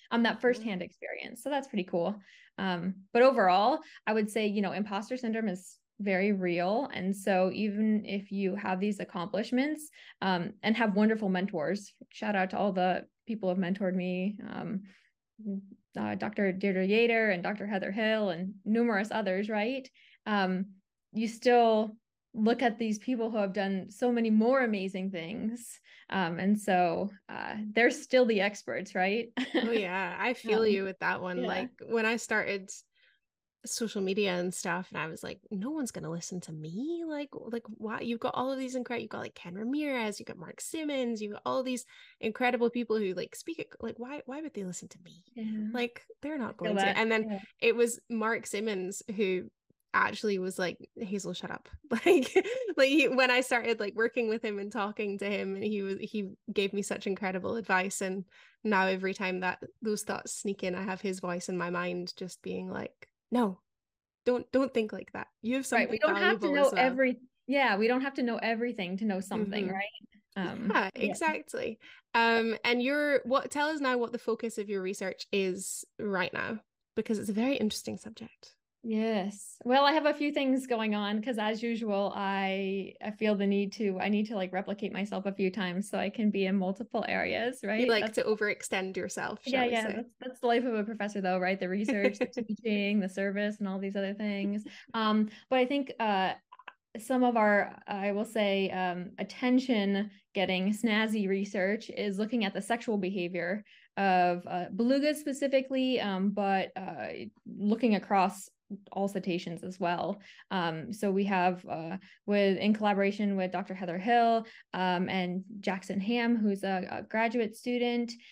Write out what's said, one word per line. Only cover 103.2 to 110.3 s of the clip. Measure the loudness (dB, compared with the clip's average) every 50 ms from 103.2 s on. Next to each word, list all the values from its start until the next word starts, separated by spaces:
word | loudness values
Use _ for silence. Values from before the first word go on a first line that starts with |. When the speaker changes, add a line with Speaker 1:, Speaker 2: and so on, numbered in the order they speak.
| -4 -4 -4 -4 -4 -2 -4 -6 -6 _ -20 -20 -20 _ _ 0
Speaker 1:
of, | 2 4 4 6 6 4 2 0 -2 -6
uh, | -6 -6 -6 -4 -2
belugas | 0 2 4 4 4 4 2 0 0
specifically, | -2 -6 -4 -2 0 2 2 2 2 0 0 0 2 2 2 0
um, | 0 0 0 0 0 0
but, | 0 0 0 2 2 2 0 -2 -6 -8
uh, | -10 -8 -8 -8 -6 -8 -8 -8 -10 -12 -14 _ -18
looking | -14 -8 -4 0 0 2 2 4 4 2
across | 2 2 2 4 4 4 4 2 -4 -12 -20 _ _ _ -16 -14 -14 -14 -10 -6
all | -4 -2 -2
cetaceans | -2 -4 -4 -2 -2 -4 -4 -6 -8 -8 -8
as | -10 -6 -2
well. | 0 0 0 0 0 -2 -4 -6 -10 -18